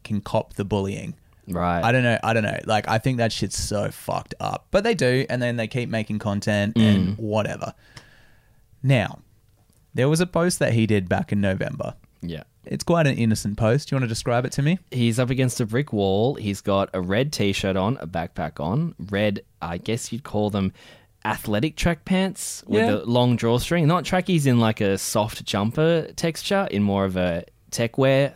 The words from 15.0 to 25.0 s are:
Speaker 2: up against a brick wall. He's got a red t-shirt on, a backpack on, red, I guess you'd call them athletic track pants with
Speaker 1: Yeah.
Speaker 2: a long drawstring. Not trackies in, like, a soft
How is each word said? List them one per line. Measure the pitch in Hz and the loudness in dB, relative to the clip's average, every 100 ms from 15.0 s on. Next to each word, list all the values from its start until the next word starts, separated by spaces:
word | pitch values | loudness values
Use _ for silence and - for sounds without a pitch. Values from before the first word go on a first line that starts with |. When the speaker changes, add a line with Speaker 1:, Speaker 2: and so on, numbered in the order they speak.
| 117 113 | 2 2
Speaker 2:
up | 123 | 0
against | 131 131 - | 2 0 0
a | 113 | 0
brick | 117 147 | -2 -2
wall. | 107 98 98 120 147 | 0 2 4 2 0
He's | 104 98 | -2 -2
got | - 98 98 | 0 0 0
a | 95 | -2
red | 90 101 143 | 0 0 0
t-shirt | - 101 95 98 95 | 0 0 0 0 0
on, | 95 131 | 0 -2
a | 82 | -4
backpack | 90 82 - 78 - | -6 -6 -4 -6 -4
on, | 76 120 165 - | -2 -2 -2 -6
red, | 90 98 107 101 - _ | -4 0 0 -2 -8 _
I | 82 87 | -8 -6
guess | - 117 - | -4 -6 -6
you'd | 117 | -10
call | - 104 104 | -6 -2 0
them | 101 95 - - - _ _ 107 | 0 -2 -4 -14 -20 _ _ -4
athletic | 104 - 104 156 - | -4 -2 -2 -2 0
track | 180 165 - | -2 -2 0
pants | 185 190 - - - - | 0 0 -4 -10 -12 -2
with | 208 226 | 2 2
Speaker 1:
Yeah. | 104 | 0
Speaker 2:
a | 110 | 0
long | 120 123 117 | 2 4 2
drawstring. | 117 120 - 170 151 | 2 2 2 2 2
Not | 175 - | 2 2
trackies | 185 175 175 139 | 0 2 2 4
in, | 120 | 4
like, | 113 107 | 4 2
a | 101 | 0
soft | 98 | 0